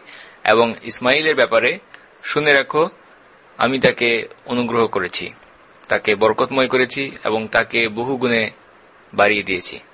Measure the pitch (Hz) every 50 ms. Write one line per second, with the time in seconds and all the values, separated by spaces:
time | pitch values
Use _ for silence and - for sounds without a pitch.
0 | - - - - - - - - - 104 110 113 117 113 101 80 76 - - -
1 | 123 123 135 156 156 156 139 127 117 110 113 113 117 131 175 196 - - - -
2 | - - - - - - - 151 151 151 143 139 131 - - 151 170 196 - -
3 | - - - - _ - - - _ - - - 113 120 135 127 127 127 117 -
4 | 120 117 117 113 107 - - - - 135 123 123 123 113 117 117 113 104 - 101
5 | 90 90 - - 87 - - - - - - - - - - - - - 110 101
6 | - 107 107 98 110 110 110 - 131 113 135 135 127 120 131 127 127 123 - 143
7 | 139 131 - - - 113 107 110 110 107 - 113 113 - 117 117 113 110 104 113
8 | 120 135 139 120 127 120 117 113 110 104 - - - - - - - - - -
9 | - - - 101 101 104 104 104 95 98 92 87 - - - 67 - -